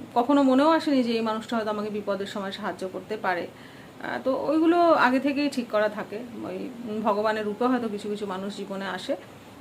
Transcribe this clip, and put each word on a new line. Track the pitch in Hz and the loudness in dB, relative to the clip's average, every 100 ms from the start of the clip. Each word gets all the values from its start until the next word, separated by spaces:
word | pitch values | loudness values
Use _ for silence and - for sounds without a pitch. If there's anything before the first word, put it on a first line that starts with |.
| - | -2
কখনো | 240 240 285 | 0 4 6
মনেও | 269 254 302 | 6 6 6
আসেনি | 320 311 269 | 4 4 2
যে | 240 | 4
এই | 233 | 2
মানুষটা | 220 220 233 233 | 0 -2 -2 -2
হয়তো | 214 | -2
আমাকে | 214 208 | -2 -4
বিপদের | 208 202 196 196 | -4 -2 -4 -4
সময় | 214 190 | -6 -6
সাহায্য | 196 208 175 185 | -6 -6 -6 -6
করতে | 185 190 220 | -8 -8 -4
পারে। | 196 175 - - - - - - | -2 -2 -4 -12 -18 -18 -18 -12
আহ, | - 233 | -6 -4
তো | 254 269 | -2 0
ওইগুলো | - 311 330 349 339 | 2 4 4 6 6
আগে | 294 247 254 | 6 4 4
থেকেই | 277 277 285 | 2 0 0
ঠিক | 269 233 | -2 -2
করা | 214 208 | 0 0
থাকে। | 208 185 208 247 220 | -2 -8 -10 -10 -10
ওই | 208 185 196 - 233 214 | -8 -8 -8 -10 -8 -2
ভগবানের | 214 208 220 214 208 | 0 2 0 0 -4
রূপে | 208 247 | 0 0
হয়তো | 254 226 | 2 -2
কিছু | 202 208 | -6 -6
কিছু | 208 202 | -6 -6
মানুষ | 190 202 196 | -6 -6 -8
জীবনে | 196 196 196 | -8 -6 -6
আসে, | 185 - 285 - - - - | -6 -4 -6 -6 -20 -20 -20